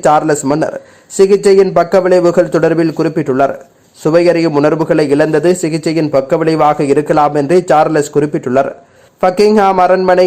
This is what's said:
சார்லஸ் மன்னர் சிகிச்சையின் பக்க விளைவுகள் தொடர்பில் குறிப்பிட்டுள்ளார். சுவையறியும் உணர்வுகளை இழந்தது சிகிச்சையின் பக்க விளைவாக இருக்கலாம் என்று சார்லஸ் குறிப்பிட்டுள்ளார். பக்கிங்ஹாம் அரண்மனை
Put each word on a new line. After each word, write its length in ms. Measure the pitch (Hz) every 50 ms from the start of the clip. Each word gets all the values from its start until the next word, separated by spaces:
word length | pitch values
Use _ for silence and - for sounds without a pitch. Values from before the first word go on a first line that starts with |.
| -
சார்லஸ் 400 | 165 151 151 156 156 151 143 - 135
மன்னர் 260 | 147 156 147 - - - - - - - _ -
சிகிச்சையின் 640 | - - 196 190 202 196 - 202 190 196 196 185 165 170
பக்க 240 | 170 170 - 190 180
விளைவுகள் 500 | 185 180 180 170 175 170 180 175 165 -
தொடர்பில் 420 | 165 160 160 160 160 170 165 147 -
குறிப்பிட்டுள்ளார். 560 | 156 160 151 175 143 - 127 131 139 139 - - - _ _ _ _ _ _ -
சுவையறியும் 600 | - 160 156 170 175 175 170 170 165 165 147 143
உணர்வுகளை 480 | 143 151 165 156 160 156 170 156 151 131 139
இழந்தது 340 | 143 156 156 160 151 151 175 185 - -
சிகிச்சையின் 500 | 156 156 165 - 170 156 165 156 147 143
பக்க 240 | 135 135 - 170 160 160
விளைவாக 420 | 160 160 156 151 147 147 156 156 135
இருக்கலாம் 440 | 139 147 151 - 165 156 147 147 147 147
என்று 160 | 143 135 175 180 170 -
சார்லஸ் 420 | 160 151 156 156 156 151 147 - -
குறிப்பிட்டுள்ளார். 560 | 147 147 147 156 160 - 131 123 135 139 - - - _ _ _ _ _ _ _ -
பக்கிங்ஹாம் 580 | - 185 180 - 208 214 214 214 196 190 190 185 180
அரண்மனை 420 | 180 185 185 185 185 180 180 185